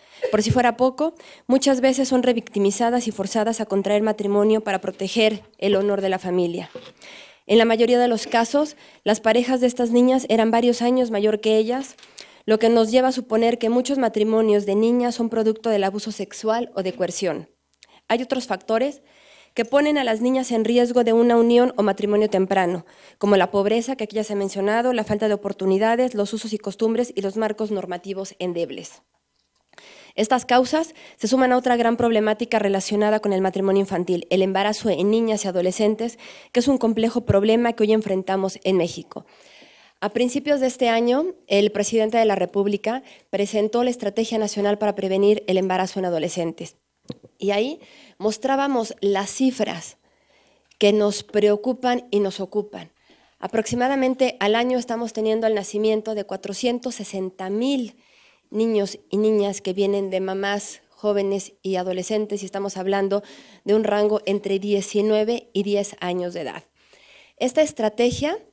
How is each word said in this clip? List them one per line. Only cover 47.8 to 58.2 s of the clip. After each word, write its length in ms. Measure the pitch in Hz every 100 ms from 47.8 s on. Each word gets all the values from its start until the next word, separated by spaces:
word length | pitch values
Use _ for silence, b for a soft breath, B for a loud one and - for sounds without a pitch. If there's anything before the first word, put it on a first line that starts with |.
| B B B B
mostrábamos 800 | 208 214 262 269 277 254 214 -
las 300 | 202 196 196
cifras 680 | - 262 247 - 170 - - b b b b b b b b
que 160 | 208
nos 300 | 214 208 208
preocupan 840 | - 208 208 208 240 254 247 247 -
y 80 | 202
nos 200 | 196 196
ocupan. 520 | 190 208 208 185 165 _ b b b b
Aproximadamente 1000 | 190 220 - 240 247 277 262 262 254 -
al 160 | 202 220
año 220 | 247 254
estamos 360 | 247 226 233
teniendo 320 | 220 220 220 220
el 80 | 208
nacimiento 600 | 190 208 220 220 220 214
de 80 |
cuatrocientos 720 | 202 190 - 190 247 240 254 233
sesenta 540 | 196 196 185 - 185
mil 460 | 208 262 277 220 - b b